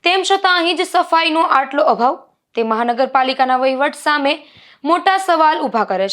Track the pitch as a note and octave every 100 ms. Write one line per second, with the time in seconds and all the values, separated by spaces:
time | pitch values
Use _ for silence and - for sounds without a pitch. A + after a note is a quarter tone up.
0 | F4 F#4+ F#4 G4 F#4+ F4+ E4+ E4+ F4+ F4+
1 | E4+ E4 E4 D#4 E4+ C4+ C#4 C#4+ D4+ G#3+
2 | A#3+ F4+ - _ _ - A3+ A3 A#3+ A#3+
3 | C4 C4+ C4 C4 B3+ B3+ C4 C4 D4 -
4 | D4+ D4 C#4 D4+ - - - _ C#4+ F4
5 | F4+ F#4+ F#4+ E4 D#4 D#4 C4+ A3 G3+ F#3
6 | G3